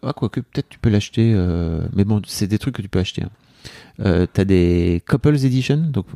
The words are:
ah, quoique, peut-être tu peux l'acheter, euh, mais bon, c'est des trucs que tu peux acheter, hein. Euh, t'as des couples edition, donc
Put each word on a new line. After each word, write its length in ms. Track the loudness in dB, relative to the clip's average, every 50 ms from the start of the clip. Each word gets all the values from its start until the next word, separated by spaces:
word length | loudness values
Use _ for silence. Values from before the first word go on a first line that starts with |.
ah, 120 | -8 -8 -4
quoique, 260 | -4 -4 -4 -4 -6
peut-être 280 | -8 _ -8 -8 -8 _
tu 80 | -12 -2
peux 120 | 0 2
l'acheter, 420 | 2 2 0 -2 0 2 2 4 4
euh, 520 | 2 2 0 0 0 -2 -2 -2 -4 -4 -2 0
mais 100 | 0 2
bon, 160 | 2 0 -2 -2
c'est 200 | -6 -6 -4 -2
des 120 | -2 -2 -2
trucs 160 | -2 -6 -6
que 60 | -6
tu 60 | -10 -4
peux 100 | -2 -2
acheter, 240 | -2 -2 -4 -8
hein. 80 | -8 -8 -10 _ _ _ _ _ -20 -20 -20 -20 -20 -20 -12 -2
Euh, 260 | 0 2 2 2 2 2
t'as 140 | 2 0 2
des 580 | 4 4 4 4 4 2 2 2 0 -2 -2 0 -2
couples 260 | -2 2 2 2 2
edition, 400 | 2 2 0 0 0 0 0 0
donc 300 | 0 0 -2 -2 -4 -6 -6 -14